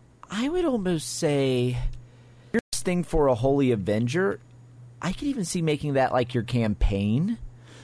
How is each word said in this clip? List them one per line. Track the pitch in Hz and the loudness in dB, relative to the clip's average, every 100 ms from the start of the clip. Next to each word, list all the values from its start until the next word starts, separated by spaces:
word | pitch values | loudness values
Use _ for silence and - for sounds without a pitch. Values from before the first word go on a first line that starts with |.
| _ - - | _ -20 -10
I | 196 269 | -4 -2
would | 359 | 0
almost | 339 240 185 165 - - | 0 0 0 -2 -4 -2
say, | 160 143 135 127 123 123 - - - - - - - | 0 2 2 2 0 0 -4 -4 -14 -20 -20 -20 -4
your | 233 - | -4 -2
thing | - - 175 | -6 -2 -2
for | 160 160 143 | 0 2 4
a | |
Holy | 120 135 139 131 | 4 2 4 4
Avenger, | 113 95 104 120 160 196 196 - - - - - - | 2 0 0 0 0 -2 -4 -12 -20 -20 -20 -20 -8
I | 170 | -6
could | 190 285 | -4 -4
even | 262 | -4
see | 175 180 | -4 -2
making | 160 147 147 | -2 -2 0
that, | 135 131 | 0 2
like, | 127 123 | 2 0
your | 123 | -2
campaign. | 104 120 110 104 - 98 101 120 190 226 - - - - | -2 0 0 2 2 2 2 2 0 -4 -10 -16 -20 -20